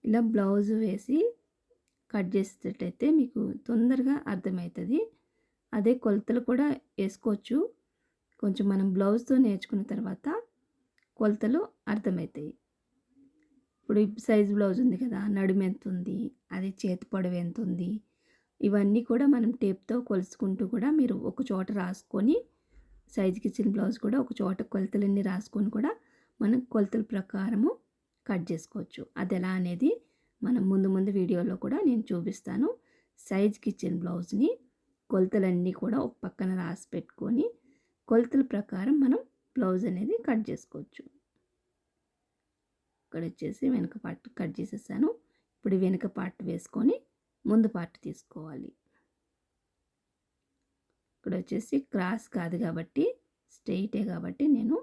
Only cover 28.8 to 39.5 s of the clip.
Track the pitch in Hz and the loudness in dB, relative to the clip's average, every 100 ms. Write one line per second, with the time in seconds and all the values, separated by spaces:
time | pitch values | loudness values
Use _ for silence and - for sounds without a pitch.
28.8 | - - - - 185 185 185 185 180 175 | -10 -14 -14 -6 -2 -2 0 -2 -2 0
29.8 | 285 480 _ _ _ _ 202 247 190 196 | 0 0 _ _ _ _ -2 2 4 4
30.8 | 190 190 196 196 180 175 180 185 - 294 | 4 2 2 2 2 0 0 -4 -2 2
31.8 | 359 233 - 175 175 202 - 196 311 508 | 2 2 0 -4 -4 -6 -6 0 0 -2
32.8 | _ _ _ _ - 196 208 208 - - | _ _ _ _ -4 2 2 0 -6 -4
33.8 | 180 175 175 175 175 202 311 508 _ _ | -4 -4 -4 -6 -4 0 0 0 _ _
34.8 | _ _ _ 196 185 214 185 180 185 185 | _ _ _ 2 4 4 2 2 0 -2
35.8 | 190 214 - - 185 - 190 185 180 190 | -2 -2 -2 -6 -12 -4 -2 -2 -4 -8
36.8 | - 180 - - - 240 453 - _ _ | -8 -10 -10 -8 -2 0 0 -6 _ _
37.8 | _ _ - 233 240 277 269 202 208 185 | _ _ 2 2 4 2 2 -2 -4 -4
38.8 | 202 302 269 392 523 _ _ | 2 4 4 2 -2 _ _